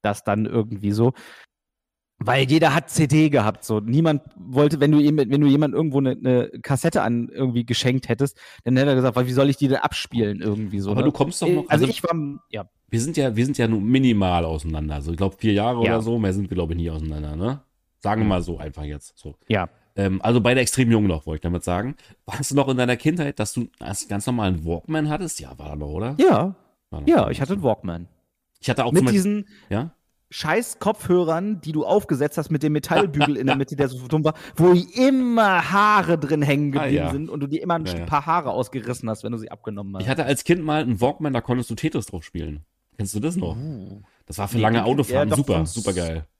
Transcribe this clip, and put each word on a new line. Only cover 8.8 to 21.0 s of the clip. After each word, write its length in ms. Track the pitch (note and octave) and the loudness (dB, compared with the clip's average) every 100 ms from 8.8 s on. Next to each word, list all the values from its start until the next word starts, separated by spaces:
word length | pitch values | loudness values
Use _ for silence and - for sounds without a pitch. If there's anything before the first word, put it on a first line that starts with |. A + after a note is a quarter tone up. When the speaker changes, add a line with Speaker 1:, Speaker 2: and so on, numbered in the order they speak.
| C#3+ | 4
Speaker 1:
er 60 | C3 | 4
gesagt, 220 | B2+ A#2 B2+ | 2 2 0
„Wie 60 | |
soll 180 | B2+ C#3 | 2 2
ich 60 | C3+ | 2
die 140 | C#3 | 0
denn 80 | C3 | 2
abspielen?“ 640 | - - - A#2 G#2+ G2+ | -2 -4 -6 -2 -2 -2
irgendwie 380 | G#2+ G#2 G#2+ G2+ | -2 -2 -4 -4
so, 120 | G2 | -2
Speaker 2:
Aber 80 | G#2 | 2
Speaker 1:
ne? 40 | D3 | 0
Speaker 2:
du 60 | |
kommst 280 | - C#3+ - | 0 -2 0
doch 60 | E3+ | 0
Speaker 1:
Äh, 80 | F3 | 0
Speaker 2:
noch, 140 | - | 0
Speaker 1:
also 160 | D3+ C3 | 2 2
Speaker 2:
also 20 | |
Speaker 1:
ich 160 | - | -2
war, 100 | E3+ E3 C#3+ C#3+ _ | -4 -4 -4 -10 _
ja. 200 | G#2+ F#2+ _ _ | -12 -12 _ _
Speaker 2:
wir 120 | A#2 | -4
sind 140 | C3+ E3+ | -2 0
ja, 200 | C3+ G#2+ | 0 0
wir 80 | C3 | 0
sind 120 | C#3 | 0
ja 120 | A#2 | 0
nur 100 | A2 | 2
minimal 640 | G#2 C3 C3 G#2+ F#2 F2 | 2 4 4 4 4 2
auseinander. 520 | E2 D#2+ D#2+ D#2 D2+ D2 | 0 -4 -4 -4 -4 -6
Also 160 | D2+ | -6
ich 60 | E2 | -2
glaub, 220 | G2 - | -2 0
vier 140 | A2 | 0
Jahre 300 | G2+ A2 B2 | 2 2 0
Speaker 1:
Ja. 120 | A2 A2+ | 2 0
Speaker 2:
oder 60 | |
so, 180 | A2 A#2 | 0 0
mehr 140 | G2+ | 0
sind 160 | F#2+ F#2+ | -2 -2
wir, 60 | F2+ | -2
glaub 160 | E2 | -2
ich, 60 | E2 | -2
nie 120 | E2+ | -4
auseinander, 480 | D#2+ D#2 D2+ D2+ D#2 | -4 -6 -6 -8 -4
ne? 240 | G#2 C#3 _ _ _ _ | -4 -6 _ _ _ _
Sagen 220 | G2+ G#2+ | -4 0
wir 40 | G#2+ | 2
Speaker 1:
Mhm. 40 | |
Speaker 2:
mal 120 | F#2 | 0
so 160 | F2 D#2+ | -2 -8
einfach 260 | D2+ D2 | -10 -10
jetzt, 340 | D2 D2 - _ | -10 -12 -16 _
so. 200 | D#2 C#2+ _ | -18 -18 _
Speaker 1:
Ja. 220 | G#2 E2+ _ _ - | 0 0 _ _ -4
Speaker 2:
Ähm, 260 | G2 F#2 | -2 0
also 200 | A2 A#2+ | 0 0
beide 180 | A2 B2+ | 2 2
extrem 320 | A#2+ - A#2+ | 0 0 2
jung 160 | A2+ | 4